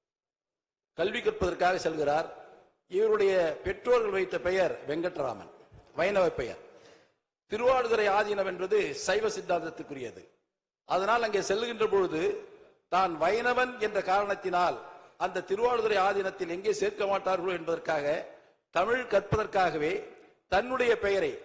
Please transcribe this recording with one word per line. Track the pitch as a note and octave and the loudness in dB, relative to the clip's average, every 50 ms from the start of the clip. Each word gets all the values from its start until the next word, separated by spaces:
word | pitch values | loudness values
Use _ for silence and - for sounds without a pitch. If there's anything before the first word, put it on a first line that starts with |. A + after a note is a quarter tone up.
| _ _ _ _ _ _ _ _ _ _ _ _ _ _ _ _ _ _ _ | _ _ _ _ _ _ _ _ _ _ _ _ _ _ _ _ _ _ _
கல்வி | - E3+ G#3 A3 A#3+ | -4 -4 -2 -2 -2
கற்பதற்காக | - G#3+ G#3 - F#3+ F3+ F3 - F3 F3+ F#3 E3+ | -2 -2 -2 0 -2 -2 0 2 2 2 2 2
செல்கிறார். | - E3 D#3+ D3+ D3 C#3+ D3 D#3 E3 - - - - - - - _ _ _ _ _ _ | -2 -4 -2 0 0 0 0 0 -2 -4 -10 -18 -20 -20 -20 -20 _ _ _ _ _ _
இவருடைய | F3+ F#3+ A3 A3 G#3+ G#3 G3 G3 F#3+ F#3 E3+ D#3+ C#3+ - - | 0 2 2 4 4 4 4 4 4 4 2 2 -2 -4 -6
பெற்றோர்கள் | F3+ G3 - - A#3+ B3 A#3+ A3 G#3 | -6 -6 -4 2 2 4 4 4 0
வைத்த | G3 F#3+ F#3 F#3 F3+ E3 | 0 -2 -2 -2 -4 -2
பெயர் | - F3+ F#3 F#3+ F3+ D3+ A#2+ - - | -2 0 2 2 2 0 0 -4 -6
வெங்கட்ராமன், | C#3 D3 E3 E3+ F3+ F3 D#3+ C#3 B2+ A2 G2 E2+ - - - - _ - - - _ - | -6 -4 -2 -4 -4 -4 -4 -4 -4 -6 -8 -14 -18 -20 -20 -20 _ -20 -20 -20 _ -4
வைணவ | D3 E3+ G3 G#3 G3 F3+ D#3+ | -2 0 2 2 2 2 2
பெயர். | - - B2+ G#2+ F#2+ - - - - - - - - _ _ _ _ _ _ _ _ _ _ | 0 -2 -6 -6 -8 -14 -18 -20 -20 -20 -20 -20 -20 _ _ _ _ _ _ _ _ _ _
திருவாடுதுறை | _ G3+ A3 A#3+ B3+ C4 B3+ A#3+ A3+ A3+ G#3+ G#3 G3+ | _ -6 2 4 4 4 4 4 2 2 2 4 4
ஆதீனம் | F#3+ G#3 G#3 G#3 G#3 G3 F#3+ | 4 4 2 2 0 0 0
என்பது | F#3+ F#3 F3 F#3 F#3 G#3+ G#3 F3+ D3+ D3 | -2 -2 -4 -2 2 2 2 2 0 -4
சைவ | - - - F#3+ G#3+ A3 G#3 | -4 -2 0 0 2 0 -2
சித்தாந்தத்துக்குரியது. | - F#3+ F3 - F3 E3+ D#3+ E3 D#3 - D3 - D3 C3+ B2 A2 - F#2 - - _ _ _ _ _ _ _ _ _ _ _ | -4 -4 -4 -2 -2 -2 -2 -6 -10 -12 -12 -12 -10 -10 -10 -10 -12 -14 -20 -20 _ _ _ _ _ _ _ _ _ _ _
அதனால், | - D3+ F3+ G3 G#3 A3+ A#3+ | -2 -2 0 2 2 2 2
அங்கே | A#3 A3 G3+ G3 | 2 0 0 -2
செல்லுகின்ற | - - G3 G#3+ A#3+ A#3+ A#3 G#3 A3 G#3+ | 0 0 -2 -2 -2 -4 -2 -2 0 2
பொழுது, | G3 G3 F#3 D#3+ D3+ D#3 F3 G#3 - - - - - - - - _ _ _ _ | 4 2 2 2 0 0 0 -2 -2 -4 -10 -16 -20 -20 -20 -20 _ _ _ _
தான் | E3+ F3+ F#3+ F3+ E3 | 2 2 2 2 0
வைணவன் | D3 D#3 F3 G#3 A#3 A#3+ B3 B3 B3 B3+ B3 B3 G#3+ | 0 2 2 2 2 2 2 2 2 0 0 -2 -4
என்ற | G#3+ G#3+ G#3 G3 | -4 -2 -2 -2
காரணத்தினால் | F3 F#3 F#3 G3+ G#3 G3+ G3 G3 - F#3 F3 F3 F3+ D#3+ C3+ A2+ - - - - - - _ | 0 2 2 2 2 0 -2 -4 -2 -2 0 2 2 2 0 -4 -10 -16 -20 -20 -20 -20 _
அந்த | - E3 F#3 F3+ F#3 | -6 -6 -4 -4 -6
திருவாடுதுறை | F3+ - F#3+ G3+ A#3 B3 B3 A#3 G#3+ A3 G#3+ | -4 -2 -2 0 2 2 2 2 0 2 2
ஆதீனத்தில் | G3 F#3 G3+ G3+ G3 F#3+ F#3+ F#3+ F#3 F#3 E3 | 2 2 2 2 0 -2 -4 -4 -6 -6 -6
எங்கே | E3+ F3+ G3 G#3+ | -6 -4 -2 -2
சேர்க்க | G3 - G3 G#3 G3+ - G#3 | 0 0 -2 -2 -2 -2 -2
மாட்டார்களோ | G3 G3 F#3+ F#3+ F#3+ F#3+ F3+ E3+ F#3+ | 0 0 0 0 0 -2 0 0 -2
என்பதற்காக, | F3+ E3+ D#3+ E3 E3 D#3 - - D#3+ D3 C#3+ C#3+ D#3 - - - - - _ _ _ _ _ _ | -4 -4 -2 -4 -4 -2 -2 -2 -2 0 0 0 -2 -2 -4 -10 -16 -20 _ _ _ _ _ _
தமிழ் | _ E3 F#3+ A3 A#3+ B3+ | _ 0 2 2 0 -2
கற்பதற்காகவே | B3 A#3+ G3+ G3 G3 - A3 G#3+ G#3+ - - G3 F#3 E3+ D3+ D#3 D3 D#3+ F#3+ - - - - - - - _ _ _ _ | 0 2 0 0 2 2 0 -2 -2 0 2 2 2 2 2 0 0 0 -2 -4 -6 -10 -18 -20 -20 -20 _ _ _ _
தன்னுடைய | F3+ G3 A#3 B3+ C4 B3 B3+ A#3 A3 - | 0 0 0 0 -2 0 2 2 2 2
பெயரை, | G3 G3+ G3 F#3+ E3+ C#3 A2+ - - | 2 0 2 2 0 -2 -4 -6 -12